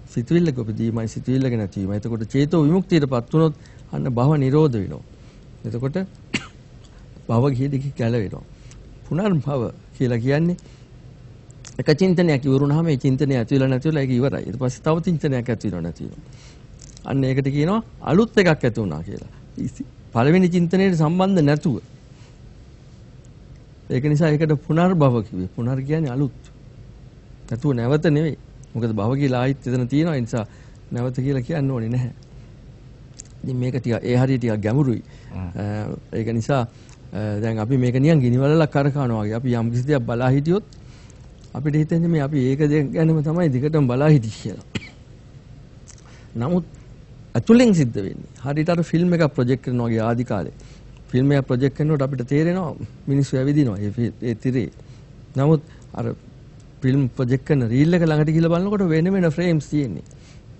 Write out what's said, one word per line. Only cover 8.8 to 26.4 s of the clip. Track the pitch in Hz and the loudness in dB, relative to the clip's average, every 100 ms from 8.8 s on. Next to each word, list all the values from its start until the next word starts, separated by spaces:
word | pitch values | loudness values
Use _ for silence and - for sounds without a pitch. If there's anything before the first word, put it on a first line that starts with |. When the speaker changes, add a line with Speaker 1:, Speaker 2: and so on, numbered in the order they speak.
| - - | -20 -16
Speaker 1:
පුනර්භව | - 151 214 170 139 143 107 - - | -6 -2 0 0 0 -4 -4 -8 -12
කියලා | - 127 120 | -4 -2 0
කියන්නේ | 123 143 170 180 - - - - - - - - - - - - | 0 2 0 -2 -10 -20 -20 -20 -20 -20 -20 -20 -20 -20 -14 -4
එක | 131 | 0
චින්තනයක් | 147 190 175 175 143 143 | 2 2 4 2 2 2
ඉවර | 135 | 2
වුණාම | 143 151 165 | 2 0 0
ඒ | 135 | 0
චින්තනය | 143 131 143 131 | 0 0 0 0
ඇති | 113 | 0
වෙලා | 139 135 | 0 2
නැති | 131 156 | 0 0
වෙලා | 156 | -2
ඒක | 131 | 0
ඉවරයි. | 123 131 - - | 0 0 -2 -6
ඊට | - | -6
පස්සේ | 127 - | -4 -4
තව | - 165 | -2 -2
චින්තනයක් | 170 160 156 127 117 | 0 -2 -2 -2 -2
ඇති | 110 110 | -4 -4
වෙනවා | 87 | -6
නැති | 82 78 | -6 -8
වෙනවා. | 60 - - - - - - - - - | -12 -14 -20 -20 -20 -20 -20 -20 -20 -16
අන්න | - 135 | -6 -2
ඒකට | 131 131 135 | 0 0 0
කියනවා | 143 156 214 - - | 0 0 0 -4 -8
අලුත් | - 170 233 - | 0 2 4 4
එකක් | 180 | 4
ඇති | 151 127 110 | 4 0 -2
වුණා | 101 76 | -4 -4
කියලා. | 85 - - - - - | -8 -12 -14 -20 -16 -8
ඉසි-, | - - - - - | -8 -8 -16 -18 -6
පළවෙනි | 117 131 180 180 | 0 4 6 4
චින්තනයට | 175 170 185 196 170 | 2 2 2 2 2
සම්බන්ධ | 156 175 190 190 | 2 2 2 4
නැතුව. | 143 147 165 107 - - - - - - - - - - - - - - - - - - - - - | 2 2 0 -4 -6 -20 -20 -20 -20 -20 -20 -20 -20 -20 -20 -20 -20 -20 -20 -20 -20 -20 -20 -18 -6
ඒක | 131 | -2
නිසා | 147 147 165 | 0 2 2
ඒකට | 151 156 151 | 2 0 -2
පුනර්භව | - 156 180 185 143 120 | 0 0 2 4 4 2
කිව්වේ. | 98 92 92 | -2 -6 -8
පුනර් | - 120 131 | -6 -4 -4
කියන්නේ | 135 156 151 | -4 -2 -2
අලුත්. | 123 139 - | -2 -4 -6